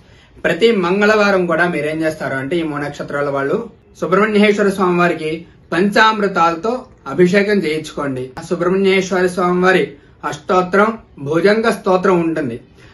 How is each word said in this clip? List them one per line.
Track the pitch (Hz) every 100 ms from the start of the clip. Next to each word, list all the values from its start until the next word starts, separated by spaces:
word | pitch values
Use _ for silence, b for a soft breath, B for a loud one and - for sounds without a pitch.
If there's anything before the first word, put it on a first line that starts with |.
| b b b -
ప్రతి | - 170 226
మంగళవారం | 208 175 202 208 214 202 190 175
కూడా | 160 175
మీరేం | 151 147 156
చేస్తారు | 160 156 143 135
అంటే, | 135 175
ఈ |
మూడు | 160 147
నక్షత్రాల | 147 - 156 143 143
వాళ్ళు | 139 139 196 233 - _ -
సుబ్రహ్మణ్యేశ్వర | 170 185 214 208 208 208 202
స్వామివారికి | 190 185 175 175 160 156 165 B B -
పంచామృతాలతో | 165 202 220 220 220 196 175 165 165 220 247 - - 139
అభిషేకం | 135 180 202 202 202
చేయించుకోండి. | 156 156 151 - 143 127 127 - -
సుబ్రహ్మణ్యేశ్వర | 170 175 190 196 190 180 185 180
స్వామివారి | 175 180 180 185 180 - B B B 139
అష్టోత్తరం, | 131 - 185 175 196 214 226 - -
భుజంగ | 139 160 190 220 226
స్తోత్రం | 208 202 185 196 175
ఉంటుంది. | 165 160 135 117 - b b